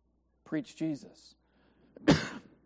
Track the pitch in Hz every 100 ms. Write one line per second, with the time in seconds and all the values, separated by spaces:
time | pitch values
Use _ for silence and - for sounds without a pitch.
0 | _ _ _ _ - 160 - - 160 143
1 | - - - - _ _ _ _ - -
2 | - - - - - -